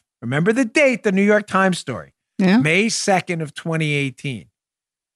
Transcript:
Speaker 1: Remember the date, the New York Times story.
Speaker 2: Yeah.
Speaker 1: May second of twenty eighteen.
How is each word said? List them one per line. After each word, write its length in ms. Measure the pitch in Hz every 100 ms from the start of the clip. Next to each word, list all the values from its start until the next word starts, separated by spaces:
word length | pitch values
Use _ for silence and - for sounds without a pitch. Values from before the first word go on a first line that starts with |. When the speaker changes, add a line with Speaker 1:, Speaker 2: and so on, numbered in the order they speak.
| _ _
Speaker 1:
Remember 300 | 120 139 175
the 140 | 220 240
date, 380 | - 277 240
the 80 | 214
New 100 | 190
York 220 | 202 208 208
Times 320 | 190 190 175
story. 360 | - 110 69 _ _ -
Speaker 2:
Yeah. 180 | 185 208
Speaker 1:
May 320 | 156 175 220
second 520 | - - 185 - 170
of 120 | 151
twenty 400 | - 175 160 156
eighteen. 540 | 143 139 127 143 117 73 _ _ _ _ _ _